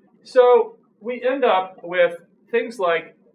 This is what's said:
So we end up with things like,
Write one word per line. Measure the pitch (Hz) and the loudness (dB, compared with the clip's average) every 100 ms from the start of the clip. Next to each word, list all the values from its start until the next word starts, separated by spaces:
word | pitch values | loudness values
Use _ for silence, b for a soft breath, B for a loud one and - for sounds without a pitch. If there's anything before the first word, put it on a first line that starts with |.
| _ _ | _ _
So | - 262 247 240 - - _ _ | -2 4 6 4 2 -10 _ _
we | 214 247 | -14 -8
end | 247 277 | -6 -2
up | 240 185 190 - | 0 -2 -4 -12
with | 170 180 175 - _ _ _ | -6 -2 -2 -2 _ _ _
things | 233 254 220 | -6 -6 -6
like, | 175 165 160 _ _ | -4 -4 -6 _ _